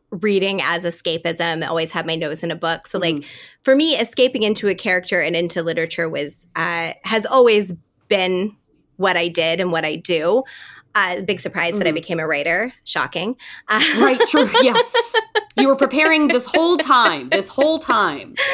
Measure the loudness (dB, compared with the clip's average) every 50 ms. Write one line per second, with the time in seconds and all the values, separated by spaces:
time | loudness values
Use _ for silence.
0 | _ _ -8 -4 0 0 2 2 2 0 -2 -2 -2 -2 -2 -2 -2 -4 -6 -4
1 | -4 -4 -4 -4 -4 -4 -4 -2 -2 -2 -2 -4 -4 -4 -4 -4 -4 -4 -4 -6
2 | -6 -4 -4 -4 -4 -6 -6 -6 -6 -8 -6 -4 -4 -4 -4 -4 -6 -8 -6 -4
3 | -2 -2 -2 -4 -6 -12 -18 -20 -20 -20 -20 _ 2 2 4 4 4 2 0 0
4 | -2 -2 0 2 2 2 2 0 0 0 0 0 0 -2 -2 -2 -2 -2 -2 -2
5 | -2 -2 -2 -2 0 0 0 -2 -2 -2 -4 -4 -4 -4 -4 -4 -4 -4 -4 -4
6 | -6 -4 -4 -6 -6 -6 -8 -10 -12 -10 -8 -6 -4 -4 -4 -4 -4 -6 -8 -10
7 | -6 -2 -2 -2 0 2 4 6 6 6 6 4 2 0 -6 -10 _ _ _ _
8 | _ -2 0 0 2 0 0 0 -2 -4 -6 _ _ _ _ _ _ _ _ -2
9 | 0 0 0 0 -2 -2 0 0 0 0 0 0 -2 -2 -2 -2 -2 -4 -4 -6
10 | -4 -2 -2 0 2 2 2 0 0 -2 -8 -20 -20 -20 -20 -20 -12 _ -2 0
11 | 0 0 -2 -4 -4 -4 -4 -4 -6 -6 -4 -2 -2 -2 0 0 0 0 -2 -2
12 | -4 -4 -4 -4 -2 -2 -2 -2 0 0 0 -2 -2 -4 -8 _ -10 -6 -4 -4
13 | -4 -4 -4 -6 -4 -6 -6 -8 -12 -20 -20 -12 -4 -2 0 0 2 2 2 4
14 | 4 4 4 4 2 4 4 4 4 4 4 4 4 6 4 2 0 2 0 -2
15 | 0 0 0 -2 -2 -2 -2 -4 -4 -2 0 2 2 4 4 2 2 2 2 2
16 | 2 4 4 4 4 2 2 0 0 0 0 2 2 4 2 2 2 4 4 4
17 | 4 2 0 -2 -4 -2 -2 -2 -2 -2 -2 0 2 2 0 0 0 0 0 2
18 | 2 0 -2 -4 -10 -10 -6 -4 -4 -2